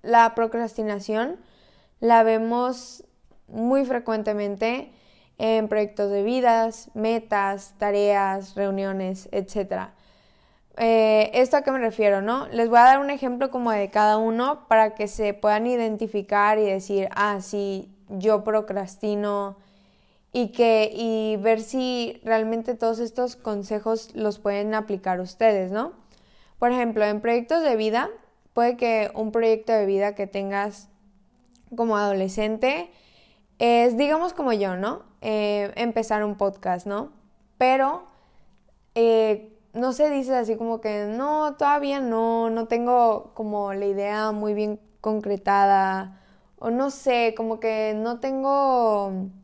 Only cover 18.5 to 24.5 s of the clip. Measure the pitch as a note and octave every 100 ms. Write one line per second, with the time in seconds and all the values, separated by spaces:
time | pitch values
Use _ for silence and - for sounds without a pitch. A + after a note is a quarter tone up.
18.5 | G#3+ G#3+ G3 F#3+ - G#3+ G#3 G#3 G3+ G3+
19.5 | G3 _ _ _ _ _ _ _ - A#3
20.5 | - A#3 A3 G#3+ A3 A3+ A3 G#3+ G#3+ G#3+
21.5 | A3+ A3 C4 B3+ B3 A#3 - G#3+ A3+ A3
22.5 | A3+ A3+ A#3 A3+ A3+ A#3 A#3+ B3 - A3+
23.5 | G#3 G3 G#3+ G#3+ A3+ - - G#3+ G#3 G#3